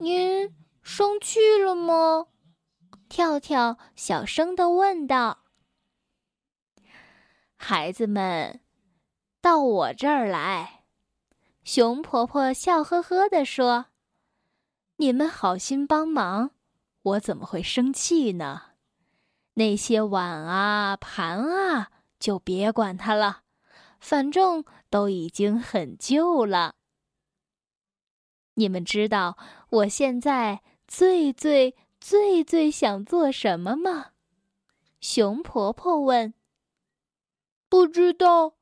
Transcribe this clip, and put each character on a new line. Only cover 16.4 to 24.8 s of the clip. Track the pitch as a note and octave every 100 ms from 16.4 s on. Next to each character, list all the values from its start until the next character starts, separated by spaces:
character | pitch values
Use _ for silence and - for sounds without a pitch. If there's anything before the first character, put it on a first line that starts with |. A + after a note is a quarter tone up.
| C4+ - _ _ _ _
我 | G3 G3+
怎 | - -
么 |
会 | - A3+
生 | A3+ - B3+
气 | C4+ - E4 A#3+
呢？ | F3 C#3+ D3 - _ _ _ _ _ _ _ _
那 | - A3 G3+
些 | - A3
碗 | G#3+ G3 F3
啊， | D#3+ D#3+ F#3+ G3+ G#3 G3+ G3
盘 | - - E3 F3+
啊， | C#4+ F#4 F#4+ C#4 G3+ _ _ _
就 | - F#3+
别 | - F#3 G#3
管 | A3 G3+ F#3
它 | A3
了， | G#3+ G#3 - _ _ _ _ _ _
反 | - D4 C#4
正 | F4+ F#4+ D#4+ - _